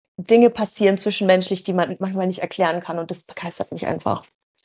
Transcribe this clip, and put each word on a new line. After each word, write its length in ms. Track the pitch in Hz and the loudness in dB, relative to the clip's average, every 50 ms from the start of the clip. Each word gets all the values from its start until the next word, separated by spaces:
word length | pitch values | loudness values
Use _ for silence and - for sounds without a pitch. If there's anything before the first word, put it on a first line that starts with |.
| _ _ _ | _ _ _
Dinge 340 | - 180 - 226 233 240 233 | -14 0 4 6 8 8 6
passieren 480 | 233 226 214 - - - 208 196 196 190 | 4 2 -6 -6 -2 2 2 4 2 2
zwischenmenschlich, 640 | - 214 202 - 202 185 185 185 185 - 196 185 - | 0 -4 -2 -2 2 4 4 4 4 0 -4 -4 -4
die 100 | 202 180 | -4 0
man 240 | 180 170 - 185 - | 0 0 -2 -2 -6
manchmal 260 | 190 190 190 190 185 | -6 -6 -4 -2 -2
nicht 140 | 185 180 - | -2 -2 -4
erklären 400 | 180 180 - - 185 165 165 175 | -6 -8 -2 0 0 0 0 -2
kann 180 | - - 165 170 | -6 -6 -8 -8
und 120 | 165 - | -6 -6
das 120 | 170 - - | -8 -8 -10
begeistert 500 | _ - - - 175 - - - - 160 | _ -16 -12 -8 -4 -4 -4 -4 -4 -6
mich 140 | 165 - | -8 -4
einfach. 380 | - - - - - - - - _ _ _ _ _ _ _ _ | -4 -6 -4 -2 -4 -4 -4 -6 _ _ _ _ _ _ _ _